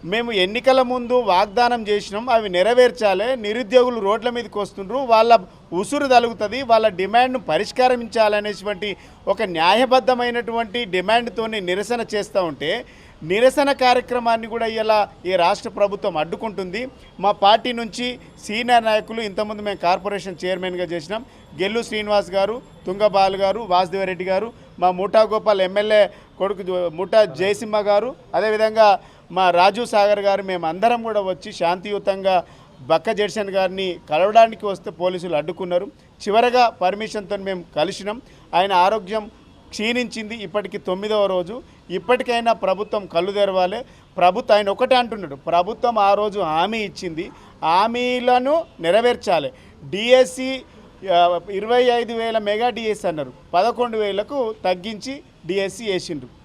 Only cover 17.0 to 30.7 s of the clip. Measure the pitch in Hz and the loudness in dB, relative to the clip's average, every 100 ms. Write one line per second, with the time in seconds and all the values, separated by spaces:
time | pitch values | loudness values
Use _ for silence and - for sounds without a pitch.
17 | - - 190 208 196 220 247 233 202 175 | -20 -2 -2 4 4 4 2 -6 -8 -6
18 | 247 247 - - - 214 247 240 226 214 | -8 -8 -18 -20 -8 -4 2 2 4 -2
19 | 214 226 214 190 214 214 208 190 175 185 | -2 -8 -6 -6 -6 -6 -8 -2 0 0
20 | 196 202 175 160 180 185 185 180 175 170 | -2 -6 -8 -8 -4 -4 -4 -6 -6 -6
21 | 151 214 - - - 147 190 226 226 214 | -6 -10 -10 -20 -20 -6 -2 -2 -4 -6
22 | 208 208 190 196 196 240 - - - 190 | 0 0 0 0 0 -2 -12 -14 -10 0
23 | 214 196 190 190 196 196 220 180 185 190 | 2 4 2 2 0 0 0 2 2 -2
24 | 190 180 185 190 226 - - - 180 180 | -4 -4 -2 -2 -4 -12 -20 0 0 0
25 | 196 220 220 214 214 196 185 202 214 214 | 2 4 4 2 0 2 2 0 4 4
26 | 196 - - - 190 190 180 180 175 160 | 4 0 -20 -6 -4 -4 -4 -4 -4 -4
27 | 190 220 208 147 190 202 226 214 202 208 | 2 4 4 0 -2 -2 -2 -2 2 2
28 | 240 247 - 165 214 214 220 220 214 185 | 0 -10 -4 -2 0 2 0 6 6 4
29 | - - _ 175 185 175 190 208 226 214 | -2 -20 _ 0 2 6 4 2 -2 2
30 | 202 202 196 196 190 180 160 | 4 4 2 0 -2 -4 -4